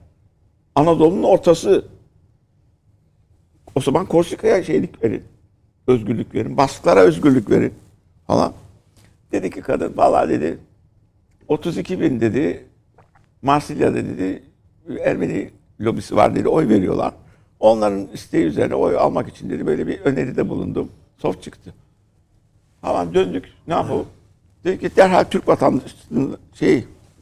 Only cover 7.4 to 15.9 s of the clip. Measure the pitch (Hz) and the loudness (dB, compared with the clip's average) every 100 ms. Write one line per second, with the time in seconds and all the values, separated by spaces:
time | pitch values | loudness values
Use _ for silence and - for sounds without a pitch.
7.4 | 104 - 123 - _ _ _ _ - 110 | 2 0 0 -6 _ _ _ _ -2 0
8.4 | - - - _ _ _ _ _ - - | 0 -6 -20 _ _ _ _ _ -8 -6
9.4 | 185 - - - - - - - 160 123 | -6 -8 -4 -4 -2 0 2 2 0 -2
10.4 | 78 - - _ _ _ _ _ _ _ | -4 -8 -16 _ _ _ _ _ _ _
11.4 | - 151 175 180 175 180 151 120 113 113 | -6 -4 -4 -6 -6 -2 -2 0 0 0
12.4 | 170 - - _ _ _ _ _ _ _ | -2 -6 -14 _ _ _ _ _ _ _
13.4 | 131 147 147 151 117 120 - - - - | 0 0 -2 -2 -2 -2 -6 -6 -6 -8
14.4 | - _ _ _ - - 170 - 143 101 | -14 _ _ _ -14 -4 -2 -2 -4 -6
15.4 | - _ _ - 110 | -8 _ _ -6 -4